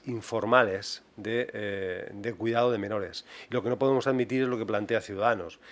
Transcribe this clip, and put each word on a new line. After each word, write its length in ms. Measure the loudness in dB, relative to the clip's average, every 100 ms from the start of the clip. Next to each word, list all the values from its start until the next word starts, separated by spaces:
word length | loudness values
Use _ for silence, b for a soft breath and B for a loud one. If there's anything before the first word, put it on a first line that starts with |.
informales 1000 | -6 -8 -4 -2 4 6 6 0 -6 -12 _ -10
de, 320 | -4 -2 -2
eh, 560 | -4 -4 -4 -4 -4 -8
de 220 | -6 -6
cuidado 360 | -2 0 4 4
de 60 | 2
menores. 480 | 0 -2 -4 -8 -14 B B
Y 40 |
lo 80 | -2
que 80 | 0
no 80 | 2
podemos 280 | 4 4 2
admitir 360 | 0 2 2
es 60 | 0
lo 100 | 0
que 80 | 0
plantea 340 | -2 2 0
Ciudadanos, 580 | 0 0 2 2 -2 -12 B